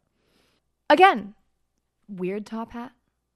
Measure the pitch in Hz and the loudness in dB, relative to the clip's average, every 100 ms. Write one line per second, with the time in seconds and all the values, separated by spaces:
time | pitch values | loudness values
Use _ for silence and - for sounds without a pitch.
0 | _ _ _ _ _ _ _ _ - 302 | _ _ _ _ _ _ _ _ 2 6
1 | 381 254 202 - _ _ _ _ _ _ | 6 2 -6 -18 _ _ _ _ _ _
2 | - 185 185 208 202 220 226 240 247 _ | -18 -10 -8 -8 -10 -12 -12 -14 -18 _
3 | _ _ _ | _ _ _